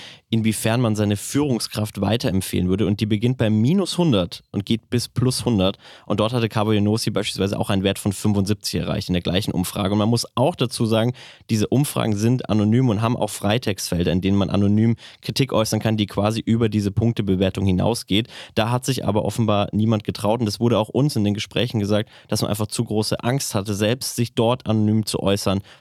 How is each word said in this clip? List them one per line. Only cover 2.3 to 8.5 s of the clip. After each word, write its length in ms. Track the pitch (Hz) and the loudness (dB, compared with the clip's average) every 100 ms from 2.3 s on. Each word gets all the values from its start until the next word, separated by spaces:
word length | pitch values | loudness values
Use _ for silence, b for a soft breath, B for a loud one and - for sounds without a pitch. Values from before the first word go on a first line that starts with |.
| 92 - 98 90 | -2 -2 -2 0
würde. 160 | 95 95 | 2 0
Und 140 | 104 | 0
die 80 | 110 | 0
beginnt 320 | 107 120 127 | 0 0 0
bei 100 | 113 | 2
minus 480 | 107 117 190 180 - | 2 2 2 0 0
hundert 460 | 175 107 87 - _ | 2 2 0 -6 _
und 120 | - | -6
geht 280 | 98 113 - | -2 -2 -2
bis 160 | 123 - | -4 -4
plus 380 | - 123 - - | -2 0 0 0
hundert. 340 | 110 92 - B B B | 2 2 -2 B B B
Und 140 | 98 | 0
dort 140 | 107 | 0
hatte 140 | 123 113 | 0 0
Cava 260 | 110 107 | 0 2
Younossi 360 | 107 104 110 - | 2 2 0 0
beispielsweise 500 | 98 101 - 95 - | -2 -4 -2 -2 -2
auch 120 | 101 | -2
einen 100 | 98 | 0
Wert 160 | 95 98 | 0 0
von 160 | 107 | -2
fünfundsiebzig 680 | 95 107 101 98 | -2 0 2 2